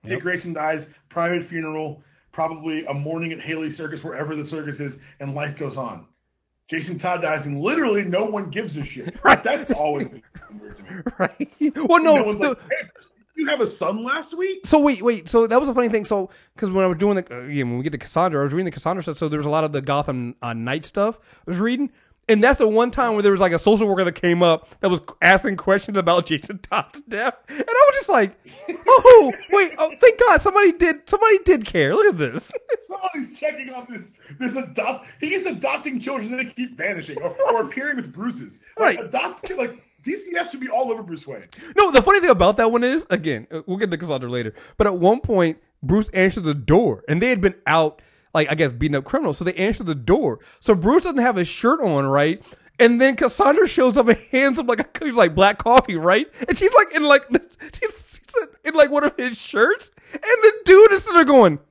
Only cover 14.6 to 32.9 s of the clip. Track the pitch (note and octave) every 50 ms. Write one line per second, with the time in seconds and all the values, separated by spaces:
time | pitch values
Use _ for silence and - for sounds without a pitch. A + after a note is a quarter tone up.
14.6 | - - D4+ D4+ C#4+ D4 C4 F#3 G3 A#3+ A#3 G3+ D#3+ E3+ - A3+ A3+ A3 A3+ B3+
15.6 | D4 C#4 A#3 B3+ A#3+ A3+ G#3+ A3 G3+ - G#3+ G3+ F#3 F#3+ _ _ _ _ _ -
16.6 | A3 G3 F#3 G3 F#3+ F#3 F3 D#3+ G3 G#3 G3+ F#3+ F3+ _ B2 B2 B2 C#3 D3 C#3+
17.6 | C3 A#2+ A#2+ B2 C3 D#3 D3 C3 - - - E3 F3 F#3 D#3 C#3+ C#3 C#3+ C#3 E3+
18.6 | F#3+ F3 D3 - - E3+ F#3 F#3+ D#3+ F3 D3+ - E3+ D3+ D3+ D3+ C#3+ D3 D3 D#3+
19.6 | D#3 D#3 D3 C#3 C3+ C#3 C#3 C#3+ C#3+ - C3+ B2+ B2 A#2+ - _ - A#2+ A#2 A2+
20.6 | A2+ B2 C3+ D#3+ D3+ - _ G3+ G3+ A3 A3+ _ _ _ _ _ _ - F3+ F3
21.6 | G#3 A#3 B3 B3+ C#4+ - _ _ _ _ _ _ _ - A3 G#3+ A3 B3+ C#4 -
22.6 | B3 G#3+ G#3+ A3 A#3+ B3 - C4 B3 A#3+ A3 G#3 G3+ G3+ G3 F3+ G3 F#3 E3 D#3+
23.6 | - G#3 A3 G3+ A3 G#3 G3 F3+ F#3+ F3 E3 - - F3 E3+ F3 F3 E3+ E3 D#3
24.6 | _ _ - _ - G3 F3+ E3 - - - _ - E3+ F#3+ F#3+ - A#3 G3 F3
25.6 | - - F#3+ G3+ - - G3+ G3 F3+ E3+ F3 F3 E3+ - E3 C#3+ - - G#3+ F#3
26.6 | - - - A3 - - - D4 D4 A#3 A#3+ D#4 D#4+ B3+ - _ _ - C#4+ D4+
27.6 | - - A#4 B4 D5 C#5 C5 C#5 - - G4 B3 G#3 G3 - _ _ - - -
28.6 | - - F4 - - - C5 A#4+ - B4 B4+ A4+ D4+ C4 - - - - F#4 G4+
29.6 | F#4+ D#4+ - - D#4 D#4+ D#4 - - B4 A4 - A#4+ A#4 F4 D4 - G4+ F#4 G#4
30.6 | G4+ F4+ E4+ F4 F4 E4 D#4 D4 _ - G#4 G4+ A4 A4 G#4+ F#4+ F4+ - F4+ B3+
31.6 | G#3 - - F3 C#3+ C#3 F3+ G4 G#4+ - G#3+ E3 D3 A#2+ A#2 D#3+ - - - -
32.6 | _ - A#4+ - - -